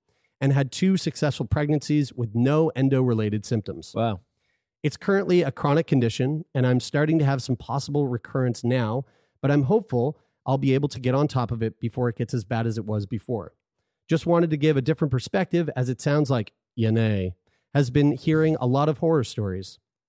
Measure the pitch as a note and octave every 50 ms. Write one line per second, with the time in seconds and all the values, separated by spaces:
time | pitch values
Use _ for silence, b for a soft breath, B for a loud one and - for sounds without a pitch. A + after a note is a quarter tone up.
0 | _ _ _ _ _ _ _ _ C3+ C3+ C#3 C#3+ C#3 B2+ - - F#3 F#3+ F#3+ F3+
1 | - D#3+ - - D#3 D3 - - C#3+ - - D3+ D3 D3 D#3 D3 - - D3+ D3+
2 | C#3+ B2 - - A#2+ G#2+ G2+ A2+ A#2+ C3+ D3 D#3 E3 D#3 - B2 C3+ C3+ C3+ C3
3 | C3 B2 A#2 A2 A2 G#2 G#2 G#2+ G#2 - B2 G#2+ G2+ - - - - - - A2
4 | A2+ A#2 G#2 F2+ - _ _ _ _ _ _ _ _ _ _ _ - D3 - -
5 | - - G3 G3 G3 E3 F3+ F3+ D#3+ C#3 - - - D3 C#3+ D#3+ D#3+ - D3+ C3+
6 | A#2+ A2+ - - B2+ C3 D3+ D#3 E3+ - _ C3+ B2+ B2+ B2+ B2+ - - - C#3+
7 | D3+ D#3 D#3+ D#3+ D3 C#3 C#3 C3 - - B2+ - - - A#2+ C3+ - - C#3+ D3
8 | C#3+ C3 B2 A2+ - - - C3+ B2+ B2 A#2 - - A#2 B2 C3 A#2 G#2+ A2 C3+
9 | C3+ - _ _ _ _ _ _ - C#3 C#3+ D3 C#3 B2+ G#3 A3 G3 - - A#2+
10 | A#2 C#3+ D#3 - _ _ _ _ _ B2+ C3+ C#3+ C3+ C3+ C3 C3 C#3+ C#3 - C3
11 | B2 B2 B2+ C#3 D3 D3 - C3 A#2+ G2 A#2+ A2+ A2+ A2 - - - A#2 - C3
12 | B2 A#2+ A2+ - B2 G#2+ - B2 F#2+ F#2+ B2+ A2+ A2+ A#2 G#2+ A#2 G2+ G#2+ A2 G#2+
13 | G2+ G2 A#2+ G#2+ - - B2 G#2+ E2 - - _ _ _ _ _ _ _ _ _
14 | _ - D#3+ D#3+ - F3 E3+ E3+ F3 E3 D#3 D3 C#3+ D#3 D3+ C3+ C3 C#3+ D#3 -
15 | E3 C#3+ B2+ B2+ - - - G3 F#3 - - E3+ E3+ D3 - C3+ B2+ B2 B2+ -
16 | - D3+ C#3+ D3+ D3 B2 C3+ A#2+ G#2 - _ _ _ _ _ - A2 A2 A2 A#2
17 | A2+ G#2+ G#2 G2 F#2 F2+ F2+ - _ _ _ _ _ _ _ C#3+ C#3+ A#2+ B2 D3
18 | C#3+ C#3+ D3 C3 - E3+ D#3 D#3 D#3 D#3+ D#3 - B2+ B2 B2+ C3+ D3 D3+ D3+ -
19 | - E3 E3 D3+ A#2 - - - G#2 G2 F#2 F#2+ F#2 - - - _ _ _ _
20 | _